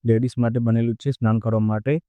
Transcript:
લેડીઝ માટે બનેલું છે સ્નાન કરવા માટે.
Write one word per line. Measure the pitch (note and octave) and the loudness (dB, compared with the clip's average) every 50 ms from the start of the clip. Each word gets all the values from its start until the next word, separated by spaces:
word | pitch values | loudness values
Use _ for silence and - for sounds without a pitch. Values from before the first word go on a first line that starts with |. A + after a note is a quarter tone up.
| _ | _
લેડીઝ | A#2 A2+ A2+ B2 B2+ - - | 2 2 2 2 -2 -2 -2
માટે | A#2+ A#2 A2+ B2 | -2 0 0 0
બનેલું | A#2 A#2 A2+ A#2 A#2 A#2 A2+ | 0 2 2 2 2 0 -2
છે | - - C#3 | -4 -4 -6
સ્નાન | C3 - A#2+ A2 A2 A2+ | -4 -2 0 0 0 0
કરવા | G#2 A2+ A2 A2 | 0 -2 -2 0
માટે. | A2 G#2+ A2 G#2+ G#2 C3 D3 E3 _ | 0 0 -2 -2 -2 -2 -4 -4 _